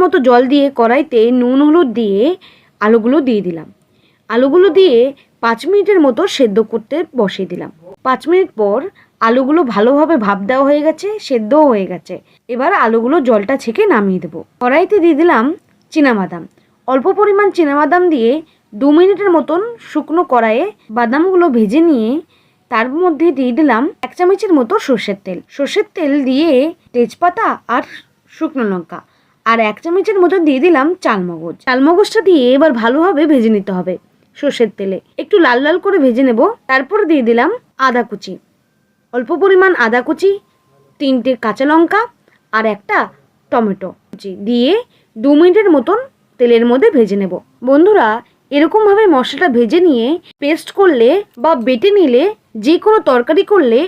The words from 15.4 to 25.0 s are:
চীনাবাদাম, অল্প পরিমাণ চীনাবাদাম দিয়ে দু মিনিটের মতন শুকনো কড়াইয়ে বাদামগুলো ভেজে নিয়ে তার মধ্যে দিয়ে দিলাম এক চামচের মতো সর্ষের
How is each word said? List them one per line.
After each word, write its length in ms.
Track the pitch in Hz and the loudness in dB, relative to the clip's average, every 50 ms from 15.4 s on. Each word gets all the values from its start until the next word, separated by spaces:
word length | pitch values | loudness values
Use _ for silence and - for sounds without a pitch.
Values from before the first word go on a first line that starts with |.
| 233 285 370 - _ _ _ _ _ _ - | 0 -2 -4 -8 _ _ _ _ _ _ -2
চীনাবাদাম, 500 | 311 285 262 226 202 185 180 180 170 165 - _ _ _ _ _ _ _ - | 0 2 2 2 0 -2 -6 -8 -12 -16 -18 _ _ _ _ _ _ _ -4
অল্প 180 | 262 262 254 381 381 392 | -2 -2 0 0 0 0
পরিমাণ 280 | 415 415 392 403 415 381 | 2 2 2 2 0 0
চীনাবাদাম 520 | - 349 320 285 277 294 302 285 349 359 359 349 | 0 0 0 0 0 0 0 0 2 2 2 0
দিয়ে 200 | 311 247 226 226 277 320 320 _ _ _ _ _ 214 | 0 0 0 0 0 -2 -6 _ _ _ _ _ -8
দু 160 | 208 262 285 294 | -2 0 2 4
মিনিটের 380 | 330 370 392 392 370 403 392 | 4 4 2 2 0 0 0
মতন 300 | 339 311 240 285 311 359 427 480 466 - - - | 0 0 0 -2 -4 -4 -4 -6 -10 -14 -14 -10
শুকনো 320 | - 302 - - 302 349 349 | -8 -8 -6 -4 -2 -2 -2
কড়াইয়ে 400 | - 254 240 226 220 220 254 349 415 - _ _ - | 0 0 0 0 0 0 -2 -2 -4 -8 _ _ -10
বাদামগুলো 560 | 214 240 240 220 262 302 339 381 381 359 349 330 233 | -6 -4 -2 -2 0 0 0 2 2 2 2 2 2
ভেজে 240 | 233 220 190 233 311 | 0 0 0 2 2
নিয়ে 300 | 330 339 294 226 214 220 269 339 - _ _ _ _ _ _ _ _ - | 2 2 2 0 0 -2 -4 -4 -6 _ _ _ _ _ _ _ _ -6
তার 160 | 247 220 226 254 269 330 370 | -4 -4 -2 -2 -2 -2 -2
মধ্যে 240 | 359 302 254 330 349 269 | 0 0 0 0 0 0
দিয়ে 200 | 269 254 247 233 | 0 -2 -2 0
দিলাম 300 | 285 311 277 226 220 269 381 - _ - | 0 2 2 2 2 0 -2 -6 _ -14
এক 100 | - - | -12 -6
চামচের 380 | - 359 359 392 381 440 392 330 | -2 0 0 0 0 0 0 0
মতো 220 | 269 240 226 403 427 - | 0 0 0 -2 -4 -2
সর্ষের 320 | - 254 196 | -2 -4 -2